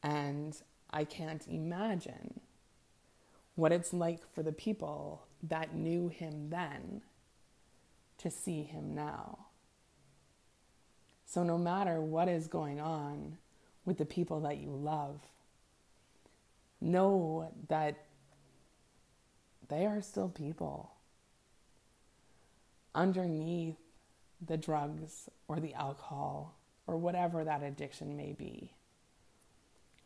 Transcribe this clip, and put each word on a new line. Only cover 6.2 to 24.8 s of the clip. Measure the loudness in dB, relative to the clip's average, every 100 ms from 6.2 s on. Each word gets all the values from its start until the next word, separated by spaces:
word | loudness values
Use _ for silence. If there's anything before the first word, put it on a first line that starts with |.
| -6 -6 -4
then | -2 -2 -6 -8 -10 -12 -20 _ -20 -20 -20 -20 -20 -20 -20 -20 -6
to | -6
see | -4 -2 -2
him | -4 -8 -6 -4
now. | -4 -6 -8 -12 -16 -20 _ _ _ _ -20 -20 -20 _ _ _ _ -20 _ -20 -20 -20 -2
So | 2
no | 4 4
matter | 4 4 4 2
what | 2 4 4
is | 4 2
going | -2 -2 -2
on | -2 -2 -2 -6 -8 -12 -18 -20 -20 -8
with | -2 0
the | 2
people | 0 0 0
that | 0 -2
you | -4
love, | -4 -2 0 -2 -6 -14 -20 -20 -20 _ _ _ -20 _ -20 -20 -20 _ _ _ _
know | 4 6 8 8 4 0 -2 -8 0
that | 2 2 -2 -12 -20 -20 -20 -20 -20 -20 _ -20 _ _ _ _ _ _ _ -4
they | 0 2
are | 2
still | -2 -2 -2
people. | -2 -6 -2 -4 -4 -10 -18 -20 _ _ _ _ -20 _ -20 _ _ -20 _ -20 -20 -20 -20 -20 -20 -4 4
Underneath | 6 6 2 2 0 0 -2 -4 -14 -20 _ -20 -20 -14 -2
the | -2
drugs | 2 2